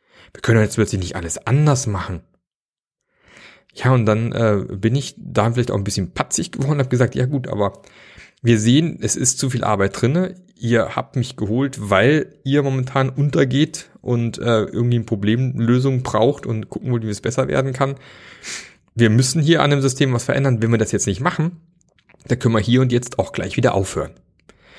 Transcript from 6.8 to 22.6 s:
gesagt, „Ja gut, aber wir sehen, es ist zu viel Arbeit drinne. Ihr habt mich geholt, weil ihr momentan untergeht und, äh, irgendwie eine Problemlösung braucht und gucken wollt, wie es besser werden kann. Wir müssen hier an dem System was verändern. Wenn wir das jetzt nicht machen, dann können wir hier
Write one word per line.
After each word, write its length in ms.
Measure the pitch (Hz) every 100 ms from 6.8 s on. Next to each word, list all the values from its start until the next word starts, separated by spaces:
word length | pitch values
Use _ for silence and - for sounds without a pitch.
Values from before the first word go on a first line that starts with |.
| 127
gesagt, 240 | 123 127
„Ja 120 | 131 127
gut, 220 | 143 131
aber 340 | 101 98 - - - - - - _
wir 200 | 117 113
sehen, 380 | 110 135 165 -
es 160 | - -
ist 220 | - -
zu 100 | 135
viel 160 | 127
Arbeit 360 | - 101 98 -
drinne. 340 | 120 165 185 - _
Ihr 420 | - 117 117 90 -
habt 200 | - 131
mich 200 | 117 -
geholt, 420 | 101 120 135 131
weil 540 | 104 95 120 156 - -
ihr 180 | 135 143
momentan 460 | 139 131 127 135 135
untergeht 840 | 131 147 165 135 131 160 - - _
und, 340 | - 120 117 -
äh, 260 | 120 113
irgendwie 320 | - 110 120 120
eine 80 |
Problemlösung 1000 | 110 104 101 117 131 127 117 127 135 127
braucht 420 | 127 110 120 143
und 240 | 113 110 -
gucken 240 | - -
wollt, 120 | 120
wie 40 | 110
es 140 | 101
besser 260 | - 123 131
werden 240 | - 135
kann. 220 | 131 139 135 - - - - - - - _ _
Wir 140 | 107 113
müssen 320 | 113 131 165
hier 220 | 151 160
an 80 | 143
dem 100 | 143
System 320 | 135 131 135
was 120 | 120
verändern. 360 | - 131 139 113
Wenn 100 | 113
wir 80 | 117
das 140 | 107
jetzt 140 | 101 -
nicht 140 | 92
machen, 420 | 165 - 160 180 _ _ _ _ _ _ -
dann 100 | 127
können 160 | 123
wir 60 |
hier 220 | 113